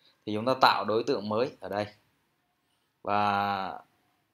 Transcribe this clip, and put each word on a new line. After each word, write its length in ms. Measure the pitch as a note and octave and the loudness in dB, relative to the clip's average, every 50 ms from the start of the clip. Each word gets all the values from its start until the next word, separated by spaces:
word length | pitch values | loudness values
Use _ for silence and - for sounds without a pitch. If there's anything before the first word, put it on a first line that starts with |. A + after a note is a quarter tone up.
| _ _ _ _ _ | _ _ _ _ _
Thì 80 | - G#2 | -6 -6
chúng 120 | G#2+ A2 | -2 0
ta 80 | B2+ C3 B2+ | -2 4 6
tạo 240 | C3+ B2 G#2 G2+ G2 | 6 6 6 4 0
đối 200 | G#2 G#2+ A2+ - | 0 0 0 0
tượng 220 | - C#3 G#2+ G2+ G#2+ | 0 -2 -2 -2 -2
mới 280 | G#2+ G#2+ B2 D3+ - - | -2 0 -2 -2 -4 -10
ở 80 | - F#2 | -10 -6
đây. 180 | F#2+ G2+ G#2+ G#2+ - _ _ _ _ _ _ _ _ _ _ _ _ _ _ _ _ _ _ _ _ _ - | -4 -4 -4 -6 -8 _ _ _ _ _ _ _ _ _ _ _ _ _ _ _ _ _ _ _ _ _ -6
Và 800 | - G2+ G#2 G#2 G#2 G2+ G2+ G2+ G2+ G2+ G2 F#2+ F2+ D#2 - - _ _ _ _ _ _ _ _ _ | -2 0 0 2 2 0 0 0 0 -2 -4 -6 -8 -10 -12 -16 _ _ _ _ _ _ _ _ _